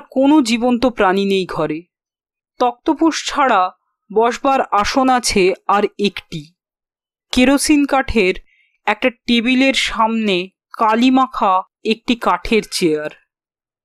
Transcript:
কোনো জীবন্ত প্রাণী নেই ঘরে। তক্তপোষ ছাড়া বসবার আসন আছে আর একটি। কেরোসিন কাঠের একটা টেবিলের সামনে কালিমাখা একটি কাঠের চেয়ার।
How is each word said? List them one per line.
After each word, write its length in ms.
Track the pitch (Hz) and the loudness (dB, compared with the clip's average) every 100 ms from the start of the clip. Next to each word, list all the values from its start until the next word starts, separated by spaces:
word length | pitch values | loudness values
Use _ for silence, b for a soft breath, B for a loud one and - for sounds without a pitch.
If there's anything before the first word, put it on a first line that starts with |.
| - | -2
কোনো 320 | 254 277 311 | 0 4 4
জীবন্ত 440 | 220 233 247 233 254 | 2 0 0 0 0
প্রাণী 380 | - 190 196 | 0 0 0
নেই 220 | 196 196 170 | 0 -2 -2
ঘরে। 360 | - 151 156 175 _ _ _ _ _ _ - | -6 -6 -6 -12 _ _ _ _ _ _ -2
তক্তপোষ 680 | 247 240 - 285 320 - - | -2 -2 -2 0 0 0 -6
ছাড়া 440 | 277 262 202 185 - _ _ - | -2 2 2 0 -6 _ _ -4
বসবার 460 | 202 233 233 277 269 - | 0 0 0 -2 -2 0
আসন 380 | 202 202 277 262 | -2 0 0 0
আছে 460 | - - 202 180 175 - | 0 0 0 0 0 -2
আর 160 | 202 208 - | 0 -2 -2
একটি। 540 | 202 - - 160 156 _ _ _ _ _ _ _ - | -4 -4 -14 -14 -14 _ _ _ _ _ _ _ -4
কেরোসিন 520 | 247 254 277 - 294 | 2 2 2 2 2
কাঠের 500 | 277 269 262 220 185 - - _ _ _ - | 2 0 0 0 0 -2 -10 _ _ _ -6
একটা 240 | 214 254 - - | -2 -4 -4 -2
টেবিলের 480 | 233 233 254 269 | 0 2 2 2
সামনে 720 | - - 214 226 226 214 180 185 _ _ - | 0 -4 -2 -2 0 -2 -2 -4 _ _ -4
কালিমাখা 840 | 220 233 254 262 254 - 208 185 - _ | 0 2 2 2 0 -2 0 0 -4 _
একটি 320 | 220 226 - 233 | -4 -4 -2 -2
কাঠের 460 | 208 180 - 214 - | -2 -2 0 -2 -2
চেয়ার। 400 | - 170 151 151 - _ _ _ _ _ _ | -2 -2 -2 -6 -14 _ _ _ _ _ _